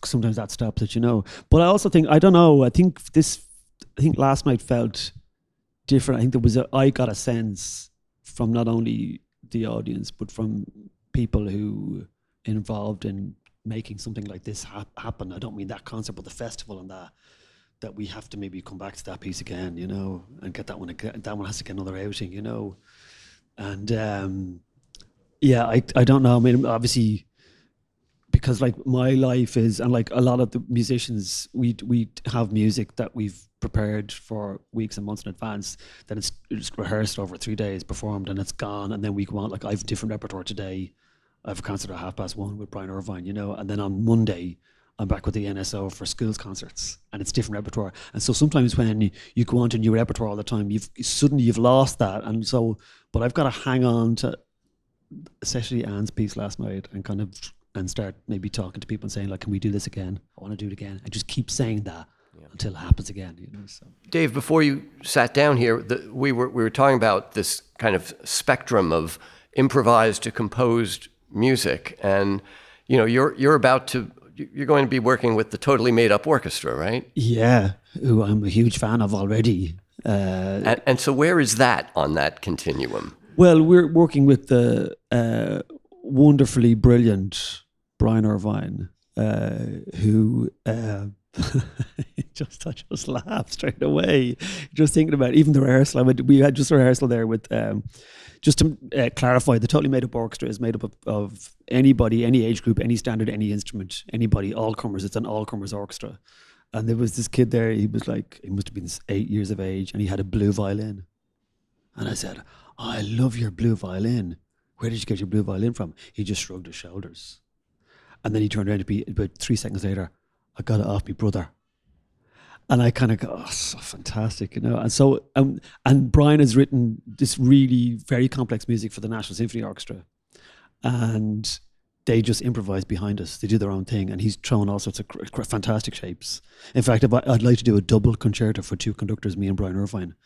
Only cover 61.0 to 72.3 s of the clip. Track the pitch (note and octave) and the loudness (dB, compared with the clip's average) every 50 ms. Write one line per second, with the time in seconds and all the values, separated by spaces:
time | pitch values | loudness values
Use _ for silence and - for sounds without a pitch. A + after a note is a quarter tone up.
61 | - - - G#2+ - - - - A#2+ - - - C3+ A2+ A2 G#2 G#2 G2+ - - | -14 -10 -10 -10 -10 -8 -6 -6 -6 -4 -4 -4 -2 -2 -2 -4 -6 -8 -12 -16
62 | - - _ _ _ _ _ D#2+ D#2 D2+ - - - G#2+ F#2 D#2+ - - - - | -18 -20 _ _ _ _ _ -20 -20 -20 -14 -10 -10 -8 -8 -4 0 0 0 0
63 | G2 - G2+ G2+ F#2 F2 E2 F2 F#2 - G#2 G2+ G2+ - - - - - _ _ | 0 -8 -12 -12 -14 -14 -16 -18 -20 -20 -18 -20 -20 -20 -20 -20 -20 -20 _ _
64 | _ - - E3 E3 C#3+ A2+ C#3+ C3 - D#3 D#3+ D#3 D3 C#3 C#3+ - - - - | _ -4 -2 0 0 0 -2 -4 -2 0 2 2 4 2 0 -2 -6 -14 -20 -16
65 | - - - D3 A#2+ A#2+ - C#3 C#3+ D3 C#3+ B2 A#2+ A#2 A2+ A#2+ A#2+ G2+ B2 F#2 | -8 -2 0 2 2 2 4 4 4 4 4 4 4 2 2 0 -2 -4 -6 -6
66 | D2+ G#2 G#2+ C3 C3+ C#3+ B2+ A#2 B2 B2+ - B2+ A2 A2+ - - C3+ C#3 C3+ A#2+ | -6 -8 -6 -2 -2 0 0 0 -2 -2 -2 -2 -2 0 2 2 4 4 4 4
67 | G#2 A2 G2 F#2+ - - - G#2+ G2 - - - - _ _ - - A2+ G2 F2+ | 4 2 2 2 -2 -4 -4 -4 -4 -4 -4 -6 -8 _ _ -4 0 0 0 0
68 | E2+ - - - - - - - - - C3 - - - A#2+ G#2+ F#2 E2 D#2+ E2 | -2 -6 -16 -16 -10 -6 -6 -4 0 0 -2 -2 -2 0 0 2 2 2 2 0
69 | D#2+ E2 - - - - - - _ _ - - C3 C3+ B2+ C#3 A#2 A2 A#2+ A2+ | 0 -2 -8 -12 -18 -20 -20 -20 _ _ -2 0 0 2 2 2 4 4 4 6
70 | A2 A2+ G2+ - - A2+ - - A#2 G2+ - - B2+ A#2+ A#2 A#2 A2+ F#2+ D#2+ - | 4 2 0 -2 -4 -6 -6 -4 -6 -4 -2 0 0 2 2 0 0 -2 -6 -10
71 | - - _ _ _ _ - G2+ A2+ C3 C3 A#2+ - - C2 - - - - - | -14 -18 _ _ _ _ -4 0 2 2 2 2 0 -2 -2 -4 -6 -12 -12 -6
72 | - G2+ G2 G2 G2 G2+ | -2 0 2 2 2 0